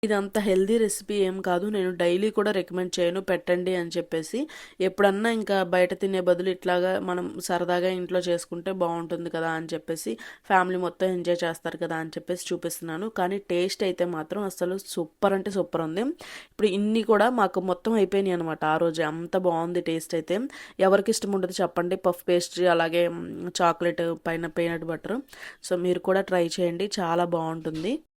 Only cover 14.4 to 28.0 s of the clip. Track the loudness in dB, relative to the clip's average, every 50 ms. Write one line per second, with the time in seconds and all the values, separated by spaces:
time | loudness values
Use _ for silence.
14.4 | -4 -6 -4 -4 -4 -2 -2 -6 -6 -8 -6 -6 -6 -6 _ _ 2 2 2 2
15.4 | -2 -2 -2 -2 -4 -2 -2 -4 -4 -2 -2 -2 -2 -2 -4 -6 -10 -16 -16 -16
16.4 | -18 _ _ 0 0 2 2 2 0 2 2 0 4 4 4 6 6 4 4 4
17.4 | 2 2 2 -2 0 0 -2 -2 _ 0 4 4 4 4 2 0 2 2 0 0
18.4 | -2 -2 -4 -2 2 2 2 4 2 2 2 0 -2 -2 -2 -4 -6 -2 -2 2
19.4 | 2 2 2 2 -2 0 -2 -2 -2 -2 -4 -4 -4 -4 -4 -4 -2 -2 -2 -2
20.4 | -2 -6 -10 -14 -20 -20 -2 2 4 6 6 6 4 2 -2 -2 0 -2 -2 0
21.4 | -2 -2 -2 -2 -2 0 0 -2 -2 0 -2 0 0 0 0 0 0 2 2 2
22.4 | 2 -2 -2 2 4 4 4 4 2 2 2 2 2 2 0 -6 -8 -10 -10 -8
23.4 | -10 -8 -2 2 2 2 4 2 0 -2 0 0 -2 -2 -2 -4 _ -6 -4 -4
24.4 | -6 -4 -2 0 0 0 -2 -4 -4 -6 -6 -8 _ -6 -6 -6 -6 _ -18 -18
25.4 | -18 -18 -18 _ -4 -2 -2 0 2 2 0 0 2 2 2 2 2 2 2 2
26.4 | 2 2 0 0 0 0 0 -2 -4 -4 -2 -2 0 2 2 2 2 2 0 -2
27.4 | -2 -2 -4 -4 -6 -6 -6 -4 -4 -4 -4 -4